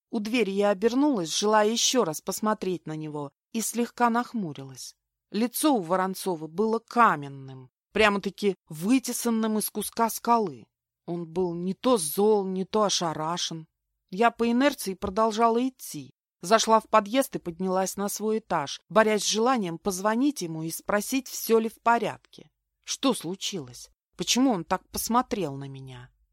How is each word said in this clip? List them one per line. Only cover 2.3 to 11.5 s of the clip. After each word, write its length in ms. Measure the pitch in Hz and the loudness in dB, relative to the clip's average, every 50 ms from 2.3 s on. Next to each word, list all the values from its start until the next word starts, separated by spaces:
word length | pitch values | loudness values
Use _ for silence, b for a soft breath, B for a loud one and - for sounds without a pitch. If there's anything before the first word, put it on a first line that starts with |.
| 190 - - 214 214 208 - 185 185 - _ | -6 -2 0 -2 -2 0 -2 -4 -4 -4 _
на 80 | 151 156 | -8 -10
него, 380 | 156 156 151 147 151 147 139 _ _ _ _ _ | -8 -8 -8 -8 -8 -10 -10 _ _ _ _ _
и 80 | 226 | -6
слегка 480 | 214 - - 220 240 226 _ - 247 240 | -6 -4 -2 -2 -4 -4 _ 0 0 2
нахмурилась. 880 | 226 233 240 - - 233 196 160 143 - 139 135 131 127 - - - _ _ _ _ _ _ _ - | 2 0 -4 -4 -6 -6 -6 -6 -8 -10 -12 -14 -14 -16 -18 -18 -18 _ _ _ _ _ _ _ -2
Лицо 420 | 202 226 240 - - - 311 277 | -2 -2 -2 -2 0 2 2 2
у 80 | 226 175 | 2 2
Воронцова 640 | 156 180 185 185 190 185 - - 196 180 156 156 | 0 0 0 0 -2 -4 -4 -4 -4 -4 -4 -6
было 320 | 156 160 170 220 220 220 226 | -10 -2 0 0 0 0 -2
каменным, 920 | - _ - 240 233 214 175 151 143 143 139 135 135 135 131 131 131 - _ _ _ _ _ | -4 _ 2 4 4 4 4 0 -4 -10 -12 -14 -14 -14 -16 -16 -20 -20 _ _ _ _ _
прямо-таки 640 | 202 220 214 202 202 - 202 185 - - 202 180 - _ _ | 4 4 4 4 2 -2 -4 -6 0 -2 -2 -2 -2 _ _
вытесанным 880 | 165 151 165 202 254 269 - - 233 - - 233 226 220 220 220 214 214 | -12 -6 0 2 2 2 2 -2 -6 -4 -2 -2 0 0 0 0 0 -2
из 100 | 202 - | -2 -4
куска 400 | _ 214 202 - - - 226 220 | _ -6 -8 -8 -2 -2 -2 -2
скалы. 580 | - - _ - 240 233 214 180 139 117 98 _ _ _ _ _ _ _ _ | -2 -4 _ 2 2 2 2 -2 -6 -10 -20 _ _ _ _ _ _ _ _
Он 180 | - 170 175 170 | -8 -6 -6 -6
был 300 | 160 160 185 185 180 | -6 -4 -2 -2 -2